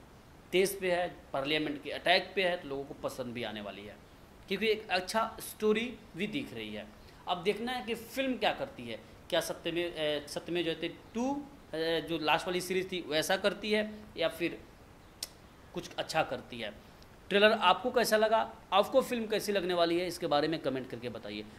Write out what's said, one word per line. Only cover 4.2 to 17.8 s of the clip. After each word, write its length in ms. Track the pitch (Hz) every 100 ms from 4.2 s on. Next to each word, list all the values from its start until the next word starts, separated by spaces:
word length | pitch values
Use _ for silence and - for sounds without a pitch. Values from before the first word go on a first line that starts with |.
| - - -
क्योंकि 200 | 196 220
एक 200 | 214 -
अच्छा 360 | 185 185 226 226 -
story 520 | - - 214 214 240 233 - 160
भी 120 | 208
दिख 240 | 147 120
रही 200 | 117 107
है। 140 | 104 - - - - -
अब 160 | 175
देखना 280 | 175 202 240
है 140 | 254 240
कि 100 | 226
film 420 | - 262 269 226
क्या 160 | 185
करती 340 | 147 135 - 117
है, 120 | 110 - - -
क्या 120 | 170
सत्यमेव, 460 | 160 175 175 165 175
ए, 380 | 160 151 147 147
सत्यमेव 380 | 175 170 175 165
जयते 280 | 156 165 - -
टू, 160 | 226 262 285 - - -
ए, 280 | 160 160 165
जो 180 | 160 165
last 260 | 151 160 185
वाली 140 | 180
series 300 | 175 180 185
थी 120 | 185 147
वैसा 280 | 208 202 190
करती 340 | 202 - 214
है 180 | 214 214 - - -
या 100 | 160
फिर 300 | - 170 - - - - - - - - - - - -
कुछ 200 | 180 - -
अच्छा 280 | 156 160 147
करती 340 | 123 110 120
है। 140 | 107 - - - - - -
ट्रेलर 200 | 202 214
आपको 360 | 214 185 185